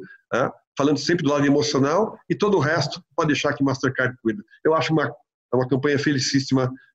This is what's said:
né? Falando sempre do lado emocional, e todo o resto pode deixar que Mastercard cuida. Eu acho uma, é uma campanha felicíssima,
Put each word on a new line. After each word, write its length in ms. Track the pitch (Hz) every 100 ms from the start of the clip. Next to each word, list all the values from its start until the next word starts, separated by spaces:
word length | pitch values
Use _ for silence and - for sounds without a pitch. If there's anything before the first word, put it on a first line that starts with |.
| 190 - -
né? 200 | 110 139 - _ -
Falando 220 | 139 139
sempre 240 | - 175
do 80 | 143
lado 140 | 143 143
emocional, 720 | 139 143 139 135 170 226 - -
e 60 | 170
todo 220 | 208 190
o 20 |
resto 420 | 143 165 143 - - -
pode 140 | 160
deixar 240 | 143 151
que 100 | 139
Mastercard 520 | 135 127 131 127 123 127
cuida. 220 | 113 104 - -
Eu 120 | 151 160
acho 180 | 156
uma, 120 | 160 135
é 500 | - _ _ _ 123
uma 120 | 123
campanha 300 | 135 147 139
felicíssima, 760 | 156 143 - 139 135 135 127 127 _